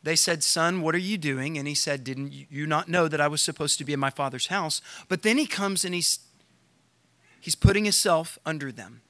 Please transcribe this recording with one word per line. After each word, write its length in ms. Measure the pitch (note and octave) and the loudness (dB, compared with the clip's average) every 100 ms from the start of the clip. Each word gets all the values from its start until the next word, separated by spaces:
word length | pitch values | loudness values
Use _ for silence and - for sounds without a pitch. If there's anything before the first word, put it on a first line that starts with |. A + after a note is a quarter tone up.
They 120 | D3+ D#3+ | 2 2
said, 280 | - E3 | 2 2
"Son, 380 | - E3+ E3 F3+ | 2 2 2 2
what 120 | D#3+ | 0
are 60 | E3+ | 0
you 180 | F#3 G#3+ | 0 -2
doing?" 400 | D3+ C3+ C#3 D#3 | -2 -2 -2 -4
And 100 | C#3+ | -4
he 80 | C#3+ | -2
said, 280 | - C#3 | -2 -4
"Didn't 280 | B2+ C3+ C#3 | -4 -6 -8
you 360 | C#3 C3+ C#3 D3+ | -10 -12 -8 0
not 220 | D#3 E3+ | 0 2
know 180 | F3 E3 | 2 2
that 140 | D3+ | 2
I 60 | D3 | 2
was 140 | D3 | 2
supposed 380 | - D#3+ D3 - | -2 -2 -2 -2
to 60 | C#3 | -2
be 80 | |
in 60 | C#3+ | 0
my 120 | C#3 | -2
Father's 360 | - C#3 B2+ - | -2 -4 -4 -4
house?" 340 | G3 D#3+ - - - - | -2 -2 -6 -8 -18 -6
But 160 | F#3 | -2
then 140 | G#3+ B3+ | 2 2
he 100 | D#4 | 0
comes 360 | - G3 F#3+ | -2 -2 -2
and 120 | F3+ F3+ | -2 0
he's, 240 | E3 - - _ _ _ _ _ _ _ _ _ _ _ | 0 -2 -6 _ _ _ _ _ _ _ _ _ _ _
he's 160 | - - | -4 4
putting 300 | - G3+ G#3 | 6 6 2
himself 520 | G3 G3+ E3 E3 - D#3 | 2 4 2 0 -8 -6
under 260 | D#3 C#3 | -6 -6
them 300 | A#2+ G2 A#2 | -10 -16 -20